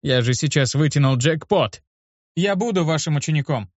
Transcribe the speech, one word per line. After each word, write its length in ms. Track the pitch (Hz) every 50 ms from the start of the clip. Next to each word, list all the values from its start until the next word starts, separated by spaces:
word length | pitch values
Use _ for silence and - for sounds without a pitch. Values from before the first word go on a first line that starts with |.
«Я 200 | - 139 131 127
же 120 | 120 120 127
сейчас 420 | - - 147 - 151 135 117 -
вытянул 420 | 139 156 147 - 147 143 135 135 123
джекпот!» 640 | 120 156 160 160 - _ 208 185 131 104 - - _ _ _ _ _ _ _ _ _ _ _
«Я 200 | - 180 202 196
буду 280 | 180 220 240 214 185 170
вашим 320 | 156 160 151 - 165 151
учеником!» 560 | 143 - - 156 147 139 - 147 120 101 92 _